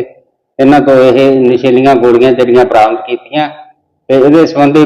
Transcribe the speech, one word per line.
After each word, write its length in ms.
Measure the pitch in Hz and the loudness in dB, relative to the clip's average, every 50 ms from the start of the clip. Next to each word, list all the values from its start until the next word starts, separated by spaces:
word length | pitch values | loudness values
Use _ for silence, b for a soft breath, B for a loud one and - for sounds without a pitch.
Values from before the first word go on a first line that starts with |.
| 123 - - _ _ _ _ _ _ _ _ - | -8 -10 -14 _ _ _ _ _ _ _ _ -2
ਇਹਨਾਂ 220 | 135 135 143 143 | 0 2 2 2
ਤੋਂ 160 | 143 139 135 131 131 | 2 2 2 2 2
ਇਹ 360 | 131 120 135 135 135 135 131 | 2 2 2 0 0 0 0
ਨਸ਼ੀਲੀਆਂ 540 | 127 120 123 123 - 131 123 131 131 139 135 | 0 0 -2 -2 -2 -2 0 0 0 0 0
ਗੋਲੀਆਂ 380 | 120 120 123 120 120 123 131 | 0 2 0 2 2 0 0
ਜਿਹੜੀਆਂ 320 | 123 123 123 123 120 127 123 | 0 0 0 0 0 0 0
ਬਰਾਮਦ 340 | 120 113 113 107 110 117 117 - | 0 0 0 0 0 -2 -6 -8
ਕੀਤੀਆਂ 420 | 123 120 117 - - 143 151 151 147 151 - - - _ _ _ _ _ _ _ - | -10 -12 -12 -12 -10 -8 -8 -8 -8 -10 -16 -20 -20 _ _ _ _ _ _ _ -4
ਤੇ 80 | 131 | -2
ਇਹਦੇ 280 | 135 127 143 151 165 160 | 0 2 2 2 2 0
ਸੰਬੰਧੀ 380 | - - 143 143 143 147 156 151 | 0 -2 -2 -2 0 0 0 0